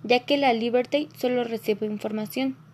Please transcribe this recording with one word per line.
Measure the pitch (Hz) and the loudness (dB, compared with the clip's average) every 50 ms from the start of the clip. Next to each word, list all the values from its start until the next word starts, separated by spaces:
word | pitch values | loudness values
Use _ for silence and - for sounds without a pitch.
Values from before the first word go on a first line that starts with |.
ya | - 214 247 247 | 2 2 2 2
que | 247 - 285 285 | 4 2 0 4
la | 277 262 233 | 4 4 2
Liberté | 226 226 240 226 247 247 - - 285 302 302 - | 2 0 0 2 0 0 2 0 -2 -2 -2 -8
solo | - - 254 247 247 240 | -4 -2 0 0 0 -2
recibe | 233 226 214 - - 214 208 214 | -2 -4 -4 -2 -2 -2 -2 -2
información | 214 214 202 - 220 214 214 214 208 - 254 262 269 262 - - - | -6 -4 -6 -6 -6 -6 -6 -6 -6 -4 -2 -2 -2 -4 -6 -16 -20